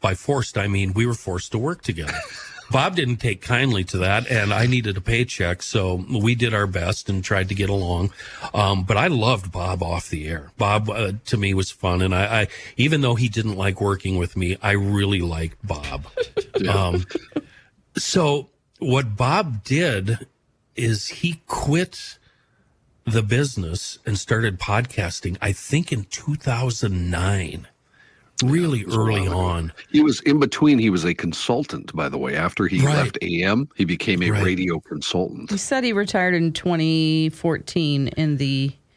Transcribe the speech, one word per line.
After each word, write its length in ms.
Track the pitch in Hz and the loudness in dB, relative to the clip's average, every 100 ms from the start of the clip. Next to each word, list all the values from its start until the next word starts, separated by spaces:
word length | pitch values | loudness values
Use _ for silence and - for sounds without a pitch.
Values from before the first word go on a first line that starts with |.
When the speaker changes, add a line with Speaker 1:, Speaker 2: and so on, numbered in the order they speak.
Speaker 1:
by 140 | 101 | -2
forced, 420 | 95 - 143 - 104 | -2 0 0 0 -2
I 120 | 101 | -2
mean 260 | 98 95 | 0 0
we 100 | 98 | 0
were 100 | 120 | 0
forced 380 | 117 - 87 - | -2 -4 -6 -4
to 60 | 110 | -4
work 240 | 143 175 | -4 -6
together. 320 | - 82 73 - | -6 -6 -4 -6
<laughs> 520 | 605 - - - - | -8 -14 -16 -16 -2
Bob 260 | 135 170 175 | 0 2 0
didn't 200 | 127 117 | 0 0
take 240 | 120 92 | -2 -4
kindly 420 | - 123 135 101 | 0 2 2 2
to 140 | 87 92 | 0 0
that, 280 | 92 107 123 | 2 2 2
and 260 | 117 104 | 0 2
I 120 | 104 120 | 2 2
needed 300 | 127 110 92 | 2 0 -4
a 40 | |
paycheck, 640 | 113 117 123 - 87 87 | 0 0 0 0 -2 -2
so 440 | - 117 92 90 92 | -2 0 0 -2 -2
we 260 | 117 107 | 0 2
did 200 | 123 120 | 2 2
our 120 | 107 101 | 2 0
best 420 | 90 87 107 - | 0 -2 -2 -2
and 120 | 95 | -2
tried 260 | - 98 92 | 0 0 0
to 40 | |
get 140 | 95 98 | 0 0
along. 440 | 98 87 87 101 - - - - | 0 0 0 0 -4 -18 -14 -4
Um, 300 | - 98 98 | 0 2 2
but 120 | 92 107 | 2 2
I 120 | 175 | 2
loved 440 | 131 113 113 90 | 2 2 0 -2
Bob 300 | 85 90 90 | -6 -4 -2
off 260 | 85 85 - | -2 -4 -4
the 180 | 80 76 | -8 -6
air. 260 | 80 - - | -8 -8 -2
Bob, 320 | 101 107 107 | 2 2 0
uh, 240 | 107 101 104 - | -2 -2 -4 -2
to 100 | 110 | 0
me, 160 | 101 | 2
was 160 | 95 90 | 2 0
fun, 300 | - 92 90 | -2 0 2
and 140 | 92 | 2
I, 280 | 92 101 110 | 2 2 2
I, 60 | 101 - - - | 0 -4 -10 0
even 240 | 139 156 | 2 4
though 120 | 131 117 | 2 2
he 120 | 123 | 0
didn't 280 | 107 110 95 | 0 -2 0
like 240 | 98 92 | -2 0
working 360 | 101 98 95 92 | 0 0 0 -2
with 200 | 87 95 | -2 -2
me, 180 | 90 95 | -2 0
I 80 | 101 | 0
really 480 | 101 98 101 101 98 | 2 2 2 2 0
liked 440 | 87 82 82 - 101 | 0 -2 -6 -6 -8
Bob. 400 | - - - - | -8 -6 -10 -8
Speaker 2:
<laughs> 60 | - 480 - - - | -8 -6 -6 -4 -2
Yeah. 120 | 196 | 2
Speaker 1:
Um, 300 | 98 92 90 90 - - - - - _ _ _ - | 2 2 0 -2 -8 -6 -10 -10 -20 _ _ _ -8
so 520 | - 185 151 143 139 _ _ - | -2 2 2 0 -4 _ _ -6
what 380 | 139 131 123 101 | 0 2 2 0
Bob 480 | 123 185 170 107 | 2 2 0 -4
did 640 | - 139 175 104 95 113 - _ _ _ _ - | -2 0 2 0 -2 -4 -6 _ _ _ _ -4
is 320 | 117 107 - | -2 -2 -4
he 340 | - 175 165 - | -4 -4 -4 -6
quit 720 | - 143 160 180 - - - _ _ _ _ _ _ _ _ | -4 0 0 0 -6 -16 -18 _ _ _ _ _ _ _ _
the 180 | - 113 | -2 0
business 760 | 104 120 143 104 82 92 - - - | 2 2 0 -2 -4 -4 -8 -10 -4
and 120 | 98 | -2
started 400 | - 113 113 90 | 0 0 0 -2
podcasting, 760 | - 104 123 - 87 - 95 90 | -2 0 0 -2 -4 -4 -6 -2
I 100 | 101 | -2
think, 400 | 95 - 147 175 | -2 0 0 0
in 120 | 120 | -4
two 320 | 98 - - 147 | -6 -8 -6 -4
thousand 760 | 135 120 127 113 107 92 87 | -2 -2 -2 0 -2 0 0
nine, 560 | 87 95 98 82 85 - _ _ _ - _ _ - | 0 0 0 -2 -8 -14 _ _ _ -20 _ _ -2
really 360 | 127 160 170 123 | 2 2 2 0
Speaker 2:
Yeah, 40 | |
it 20 | 90 | 0
was 80 | |
a 40 | 110 | 0
while 100 | 110 | 2
Speaker 1:
early 180 | 104 92 | 2 2
Speaker 2:
ago. 120 | 87 | 2
Speaker 1:
on. 340 | 90 85 82 - - | 0 0 -4 -8 0
Speaker 2:
He 120 | 147 | 4
was 180 | 151 - | 4 4
in 160 | 147 147 | 4 4
between. 380 | 139 - 151 131 | 4 4 4 6
He 120 | 110 | 4
was 140 | 90 | 2
a 100 | 87 | 0
consultant, 800 | 87 85 78 - 120 139 - - | -2 -4 -4 -2 -2 -2 -8 -8
by 140 | - 71 | -6 -4
the 100 | - | -4
way. 180 | - 78 | -4 -2
After 300 | - - 92 | -2 0 0
he 120 | 95 | 4
Speaker 1:
Right. 100 | 139 151 | 4 4
Speaker 2:
left 220 | 131 - | 2 -2
A 200 | 87 85 | -4 0
M, 260 | 95 113 147 - | 2 2 0 0
he 80 | |
became 380 | 87 85 - 90 | 0 0 0 2
a 80 | 98 | 2
Speaker 1:
Right. 120 | 104 | 2
Speaker 2:
radio 360 | 95 90 92 82 | 2 2 0 -2
consultant. 720 | - 76 - 90 92 - - | -4 -8 -2 -2 -2 -4 -6
Speaker 3:
He 60 | 196 | -4
said 260 | - 262 | -2 0
he 80 | 240 | 2
retired 420 | 202 202 190 180 | 0 0 2 2
in 180 | 175 165 | 2 2
twenty 760 | 156 180 165 160 160 156 160 156 | 0 0 2 2 2 2 2 0
fourteen 800 | - 165 165 - 180 151 143 135 | 0 -2 -2 -2 -2 0 0 0
in 280 | - 156 139 | 0 0 2
the, 340 | 139 135 135 - _ | 0 0 -2 -4 _